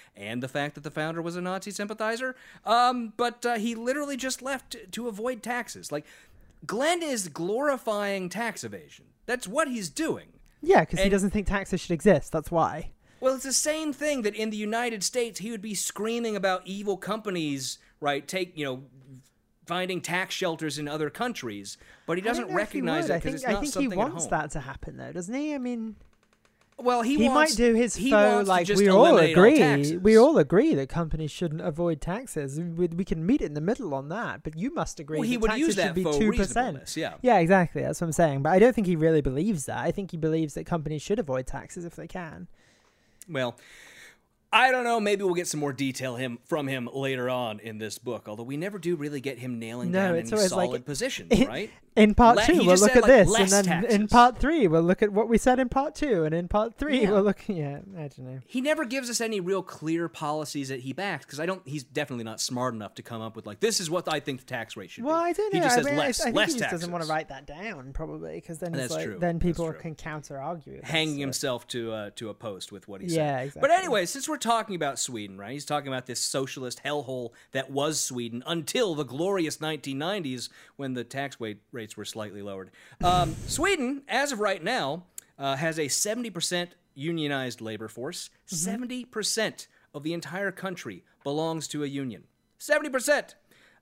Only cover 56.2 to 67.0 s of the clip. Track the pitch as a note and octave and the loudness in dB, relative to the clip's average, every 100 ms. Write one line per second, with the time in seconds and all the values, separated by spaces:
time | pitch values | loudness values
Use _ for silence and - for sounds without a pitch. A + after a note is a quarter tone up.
56.2 | D#3 E3 F3 G#3 A3+ - D4 C4 G3 G3+ | 2 -2 0 0 -2 -4 -2 2 4 4
57.2 | G#3 F#3+ - F3 C#3+ C#3+ G3 F#3 C#3+ - | 2 0 -4 -6 -6 -8 -14 -14 -14 -14
58.2 | B2+ C3 - C4 C#4+ D#4 A#3+ C4+ B3 A3+ | -14 -14 -8 -4 -2 -2 -2 -4 -4 -4
59.2 | A3+ G#3 F3 F#3+ - - D#3 E3 E3 - | -2 -2 -2 -2 -4 -8 -4 -2 -4 -6
60.2 | D3+ D#3 D3 D3 C3 C3+ C3 C3 G3 D#3 | -4 -4 -6 -8 -8 -8 -8 -8 -6 -8
61.2 | - C3+ E3+ F#3 C3 D3+ B2 C#3+ C#3+ B2 | -10 -6 -6 -6 -8 -12 -8 -6 -4 -6
62.2 | A2+ A2 - B2 B2+ A2+ G2+ - - A2+ | -8 -8 -6 -2 -2 -4 -10 -14 -12 -10
63.2 | A2 A2 G#2+ G2+ A3+ G3+ D#3+ F3 F3 D3+ | -10 -12 -14 -2 0 0 -2 -4 -2 -4
64.2 | D3 B2+ - B2 A2 - - - C4 E4 | -4 -8 -8 -10 -8 -12 -14 -8 -2 0
65.2 | F4 F4 G#4 F#4 C#4+ A#3+ C#4+ D4 C#4+ - | 0 -2 0 2 4 4 2 0 0 0
66.2 | C4+ G#3 G#3+ B3+ G#3+ F3 F3 F3 | 0 2 2 0 -2 -4 -6 -6